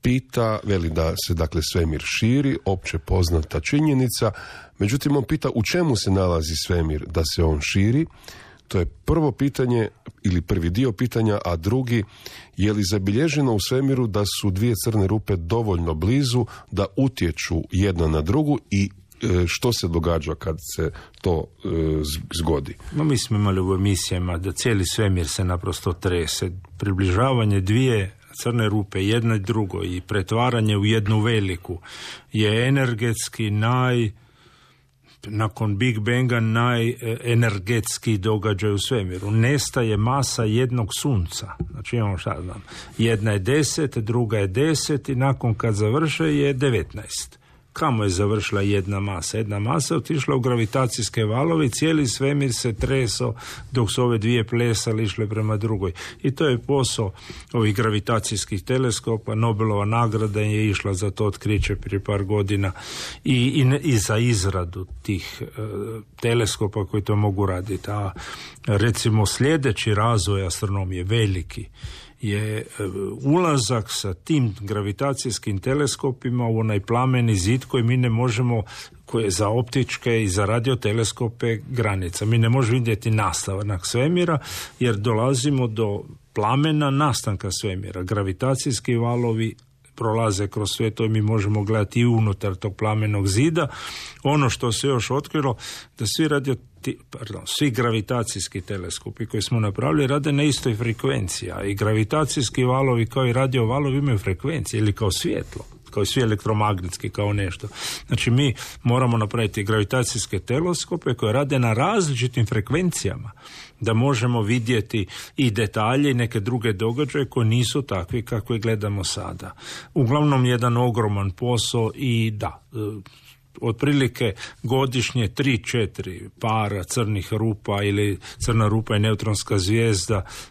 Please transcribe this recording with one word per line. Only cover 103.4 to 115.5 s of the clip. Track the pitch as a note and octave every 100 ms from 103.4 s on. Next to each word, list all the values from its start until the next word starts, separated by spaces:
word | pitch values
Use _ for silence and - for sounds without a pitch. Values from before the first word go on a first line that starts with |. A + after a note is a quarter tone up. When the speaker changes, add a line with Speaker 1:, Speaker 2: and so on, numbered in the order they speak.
| C3+ C3 A2+
Speaker 2:
valovi | C3 C#3+ C3
imaju | C#3+ A2
frekvencije | F#2+ F#2+ C3+ E3 - A2
ili | G#2+
kao | - G#2
svjetlo, | - A2+ G#2 - - - - -
kao | -
i | G2
svi | -
elektromagnetski, | A#2 G#2+ - G#2+ G#2+ G#2 F2+ - -
kao | - G#2
nešto. | G#2 G2 F2 G#2 - - - -
Znači, | - -
mi | A#2 C#3+ A#2 - -
moramo | A#2 A#2+ B2+ A#2
napraviti | G#2 A#2+ A2 G2+
gravitacijske | G2 A2 G2+ C3 A#2+ A#2 - F#2+
teleskope | - B2 F3 E3+ - E3+ -
koje | - G#2+
rade | A#2 C#3+ C3+
na | A#2+
različitim | A2 D#3 A3 E3+ B2+ B2 - A2
frekvencijama, | A2 G2+ D3 F#3 - G2+ F2 A2+ - - - - _
da | -
možemo | A2 C3+ B2+ B2 A#2+
vidjeti | G#2 B2 A2 A#2+ - A2+ F#2+ - - -
i | C3